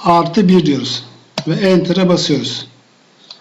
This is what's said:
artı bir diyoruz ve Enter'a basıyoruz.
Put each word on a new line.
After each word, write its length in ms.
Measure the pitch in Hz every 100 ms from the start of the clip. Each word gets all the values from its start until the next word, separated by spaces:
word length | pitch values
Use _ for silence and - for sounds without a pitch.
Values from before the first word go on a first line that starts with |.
artı 440 | 170 175 160 220 180
bir 180 | 185 151
diyoruz 380 | 135 120 - - - _ - -
ve 60 |
Enter'a 560 | 160 196 185 160 180 185
basıyoruz. 580 | 175 - 139 113 - - _ _ _ _ _ - -